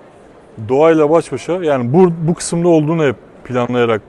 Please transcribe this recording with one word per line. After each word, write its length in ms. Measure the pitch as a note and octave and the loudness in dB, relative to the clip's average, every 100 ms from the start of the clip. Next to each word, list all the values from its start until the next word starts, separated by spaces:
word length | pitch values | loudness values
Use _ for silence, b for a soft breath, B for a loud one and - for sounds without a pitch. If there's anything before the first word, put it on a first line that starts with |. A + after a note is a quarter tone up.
| - - - - - - G#2+ | -20 -20 -20 -20 -20 -16 -2
doğayla 420 | C3+ D#3+ D#3+ D3 | 2 4 4 2
baş 220 | E3 - | 2 0
başa, 200 | C3 - | -8 -6
yani 400 | F3+ D#3+ C3+ A#2+ | -4 -2 -2 0
bu, 200 | D#3+ F3+ E3+ D#3+ | 4 2 2 -4
bu 60 | |
kısımda 340 | F3 - E3+ F3 | -4 -6 -2 2
olduğunu 360 | D#3+ D3+ E3 | 2 2 0
hep 120 | C#3+ A2+ - - | -2 -4 -10 -20
planlayarak 580 | - B2 A#2+ B2 A#2+ A2 | -8 -4 -2 -2 0 -2